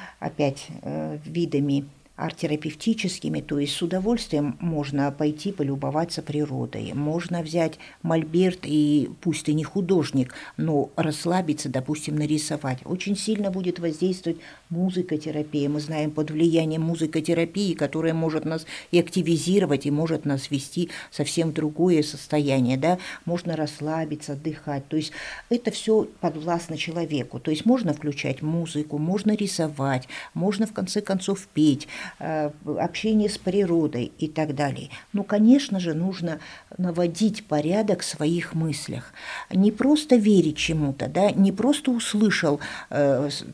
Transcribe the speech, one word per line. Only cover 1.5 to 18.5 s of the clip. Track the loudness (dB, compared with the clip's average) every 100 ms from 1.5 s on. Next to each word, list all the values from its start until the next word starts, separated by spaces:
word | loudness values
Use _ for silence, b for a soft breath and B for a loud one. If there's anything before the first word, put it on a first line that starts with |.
| 2 2 0 -2 -14 _
арт-терапевтическими, | -8 -8 -4 -2 -2 -4 -4 -2 0 -2 -4 -4 -4
то | -2 -2
есть | -2
с | -2
удовольствием | -2 0 0 -2 0 0 0 -2
можно | -2 -2 -2 0 0
пойти | 0 -2 0 -6
полюбоваться | -2 -2 -2 -2 -2 -2 -4
природой, | -4 -2 -2 -2 -6 -6 -6
можно | -4 -2 -2 -2 -4
взять | -2 0 0 -2 B B
мольберт | 0 0 2 4 4 2
и, | 0 2 4 4 2 -2
пусть | -2 -2 0
ты |
не | 0
художник, | 0 -2 2 2 4 0 0 B B -4
но | 0 2 0
расслабиться, | 0 -2 0 0 0 0 -2 -2
допустим, | -4 -2 -4 -2 -2
нарисовать. | 0 0 0 -4 -4 -4
Очень | -4 -4 -2 -2
сильно | -2 0 0
будет | -2 -2 -2
воздействовать | -4 0 0 0 -2 -4 B B -8
музыкотерапия. | -2 0 0 -2 -2 -2 -4 -2 0 0
Мы | 0
знаем, | -2 -2 -2
под | -2 -2
влиянием | 2 4 4 2 0
музыкотерапии, | 0 0 0 -2 0 2 0 0 -2
которая | 0 -2 0 0
может | 0 0 -2
нас | -2